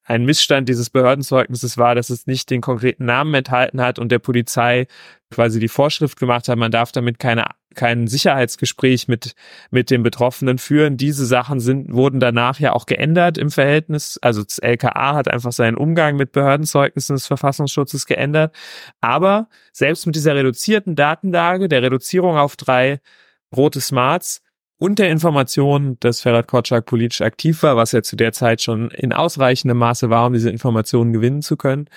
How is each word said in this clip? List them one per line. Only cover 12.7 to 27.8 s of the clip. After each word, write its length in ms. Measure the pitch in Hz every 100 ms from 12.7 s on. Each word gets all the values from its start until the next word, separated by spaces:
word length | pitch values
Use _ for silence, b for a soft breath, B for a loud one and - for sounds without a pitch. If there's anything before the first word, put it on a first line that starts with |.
auch 140 | - -
geändert 520 | - 151 170 175 165
im 140 | 147
Verhältnis. 640 | 147 139 151 156 151 - -
Also 220 | 123 107
das 160 | 104 -
L 180 | 120 120
K 160 | 127 -
A 200 | 135 147
hat 120 | -
einfach 240 | 123 120
seinen 240 | 120 117 117
Umgang 400 | 151 165 151 143
mit 160 | 135
Behördenzeugnissen 840 | 143 139 143 151 143 139 - - 139
des 100 | -
Verfassungsschutzes 800 | 139 143 135 143 - 139 135 -
geändert. 500 | - 139 151 156 B B B B B
Aber 480 | 117 139 190 208 226 b b
selbst 320 | - 143 175 170
mit 100 | 156
dieser 200 | 151 143
reduzierten 600 | 131 120 - 214 196 147
Datenlage, 720 | 147 160 190 175 170 185 190
der 140 | 135
Reduzierung 540 | 123 127 - 180 180 151
auf 180 | 143 -
drei 460 | - 127 131 143 b b b b _ 117
rote 260 | 147 143
Smarts 600 | - 131 127 175 - - _ _ _ -
und 160 | 185 202
der 120 | 185
Information, 880 | 160 170 143 127 - 139 143 139 123
dass 220 | 120 117
Ferhat 260 | 127 117 -
Koçak 340 | 127 - 120
politisch 400 | - 120 - -
aktiv 400 | 113 - 160 160
war, 140 | 156
was 160 | 120